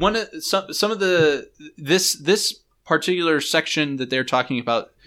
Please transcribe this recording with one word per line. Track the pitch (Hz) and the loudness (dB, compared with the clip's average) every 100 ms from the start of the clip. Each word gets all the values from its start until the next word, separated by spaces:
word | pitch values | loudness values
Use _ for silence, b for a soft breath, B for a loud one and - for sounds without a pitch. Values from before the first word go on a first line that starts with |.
wanna, | 185 220 208 160 | 0 0 -4 -8
some, | - 196 190 | -2 -2 -2
some | - 208 | -2 -2
of | 214 | 0
the, | 190 180 156 139 - _ 151 - | 2 4 4 2 -4 _ -20 -10
this, | 143 180 185 | 0 2 2
this | - 147 196 - - _ _ - | -2 0 0 0 -6 _ _ -2
particular | 160 165 180 165 147 | 0 0 0 2 0
section | - 160 - 160 147 135 | 0 -2 0 -2 -2 -4
that | 127 | -2
they're | 131 | -2
talking | 127 127 127 127 | 0 0 0 -4
about | 117 117 - _ | -2 -2 -4 _